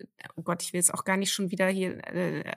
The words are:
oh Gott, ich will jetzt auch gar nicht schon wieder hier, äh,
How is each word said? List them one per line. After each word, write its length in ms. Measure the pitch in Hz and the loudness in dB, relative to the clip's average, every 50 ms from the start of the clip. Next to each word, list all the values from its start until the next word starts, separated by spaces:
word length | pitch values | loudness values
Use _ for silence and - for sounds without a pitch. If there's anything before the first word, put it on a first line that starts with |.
| - - _ - - - - | -14 -18 _ -18 -18 -16 -12
oh 60 | - 165 | -8 -2
Gott, 200 | - 170 175 - | -2 -2 -2 -2
ich 100 | - - | -2 0
will 60 | 180 | 4
jetzt 140 | 170 - - | 4 4 4
auch 120 | - - | 2 0
gar 120 | - 190 | 2 2
nicht 160 | 190 196 190 - | 2 2 0 0
schon 180 | - 202 180 | 0 0 0
wieder 180 | 185 185 190 185 | 2 2 2 2
hier, 360 | 196 190 185 180 - - - | 4 2 0 -2 -2 -6 -8
äh, 460 | - - 175 180 165 151 147 - - - | -6 -2 0 0 0 0 -2 -4 -6 -8